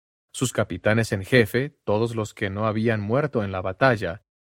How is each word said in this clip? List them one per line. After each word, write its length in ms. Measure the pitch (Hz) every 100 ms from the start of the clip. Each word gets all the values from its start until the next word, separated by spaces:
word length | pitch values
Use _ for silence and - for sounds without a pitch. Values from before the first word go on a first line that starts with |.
| _ _ _
sus 200 | - 127
capitanes 600 | - 110 85 107 110 110
en 120 | 104
jefe, 540 | 95 131 107 120 143 -
todos 320 | - 104 117 113
los 180 | 107
que 160 | - 101
no 160 | 98 110
habían 360 | 107 113 110
muerto 420 | 101 123 147 123
en 80 | 101
la 100 | 95
batalla, 640 | 95 95 135 110 92 - - _ _ _